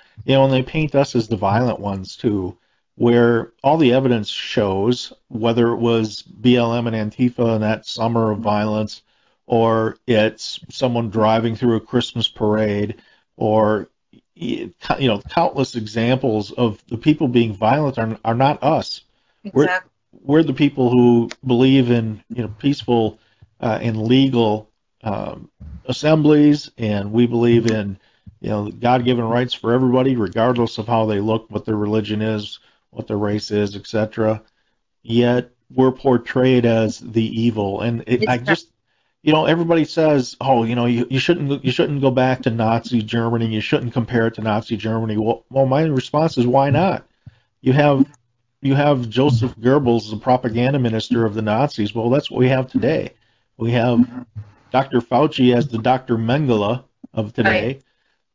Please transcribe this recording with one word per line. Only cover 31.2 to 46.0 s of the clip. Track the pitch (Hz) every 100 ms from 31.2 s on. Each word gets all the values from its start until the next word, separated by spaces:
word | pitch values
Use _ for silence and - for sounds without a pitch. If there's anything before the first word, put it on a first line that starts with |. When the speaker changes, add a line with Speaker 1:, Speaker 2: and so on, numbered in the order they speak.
| 107 110 -
Speaker 1:
what | 107
their | - 107
religion | 104 110 107 107
is, | 110 107 104 - _ _ _
what | - 117
their | 107
race | 104 104 -
is, | 104 104 98
et | -
cetera. | 110 107 117 110 110 _ _ _ _ _ _
Yet | 117 113 120 123 120 _ _
we're | 127 131
portrayed | 127 139 120 - 135 127 127 117
as | 113 110 -
the | 117 110 113 113
evil, | 117 107 101 98
and | 117 117 -
it, | 120 110
I |
Speaker 2:
Exactly. | 123 131
Speaker 1:
just, | 190 - _ _ _ _ _
you | 151
know, | 156 151
everybody | 165 170 165 151
says, | - 156 147 123 -
"Oh, | 131 123
you | 113 123
know, | 120
you, | 120 123
you | 131
shouldn't, | - 170 139 139
you | 127
shouldn't | 123 165 143
go | 135
back | 123 127 127
to | 131
Nazi | 113 113 117 - 120
Germany. | 107 117 117 117 113
You | 110
shouldn't | - 147 120
compare | 123 113 120 113
it | 110
to |
Nazi | 110 107 - 107
Germany." | 110 113 113 107
Well, | 110 117 _
well, | 135 135
my | 135
response | 160 135